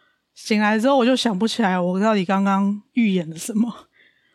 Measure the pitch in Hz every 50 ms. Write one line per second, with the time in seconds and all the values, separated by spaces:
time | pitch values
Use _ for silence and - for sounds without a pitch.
0 | _ _ _ _ _ _ _ - - - 226 208 214 208 214 220 214 269 285 269
1 | 233 240 262 240 - 240 202 185 220 226 - - 233 190 185 185 175 175 180 190
2 | 208 226 220 202 185 170 196 196 196 196 196 196 202 196 208 208 - _ - 254
3 | 233 208 190 180 165 156 160 165 - - 214 220 233 240 - - - _ _ _
4 | _ _ _ _ _ _